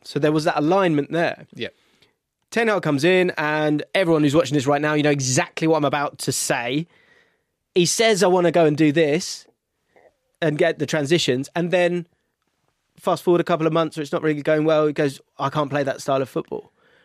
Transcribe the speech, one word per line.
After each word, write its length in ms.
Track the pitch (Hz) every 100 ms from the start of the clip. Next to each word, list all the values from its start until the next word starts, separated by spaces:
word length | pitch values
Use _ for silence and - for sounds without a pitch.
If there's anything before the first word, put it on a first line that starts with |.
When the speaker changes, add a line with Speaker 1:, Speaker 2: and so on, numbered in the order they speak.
Speaker 1:
So 160 | - 147
there 120 | 151
was 120 | 156
that 120 | 156 151
alignment 520 | 147 185 190 147 143
there. 360 | 160 160 - -
Speaker 2:
Yeah. 140 | - 107 _ _ _ _ _ _ _ _
Speaker 1:
Ten 180 | - 233
Hag 120 | 202
comes 240 | 156 143
in, 260 | 160 185 180 -
and 460 | 151 151 151 151 -
everyone 280 | 196 185 156
who's 120 | 147
watching 200 | 147 127
this 120 | 147 131
right 140 | 143
now, 140 | 151
you 80 | 151
know 80 | 147
exactly 580 | 143 127 127 170 - 160
what 80 | 160
I'm 80 |
about 320 | 143 147 143 -
to 120 | -
say. 540 | - - 139 120 139 165 _ _ _ _ _ _ _ _
He 100 | -
says, 380 | 170 - 226 208
"I 40 | 190
wanna 240 | 180 175
go 140 | 165
and 100 | 160
do 160 | 147 156
this 560 | 147 156 151 - - - _ _ _ _ _ _ _ _ -
and 160 | 165 147
get 220 | 170 160
the 80 | 147
transitions," 640 | 160 139 165 - 127 143
and 160 | - 170
then 360 | 180 175 175 170 _ _ _ _ _ _ _ _ _
fast 240 | - 170
forward 200 | - 175
a 20 |
couple 220 | 143 170 160
of 80 |
months 240 | 160 160 160
where 40 |
it's 100 | 143
not 100 | 170
really 180 | 156 151
going 240 | 143 156
well, 220 | 156 156 151
he 80 |
goes, 260 | 147 151 135 _ -
"I 120 | 139
can't 180 | 151 143
play 140 | 143
that 180 | 135 -
style 220 | - 135
of 80 | 131
football." 420 | 160 - - - _ _ _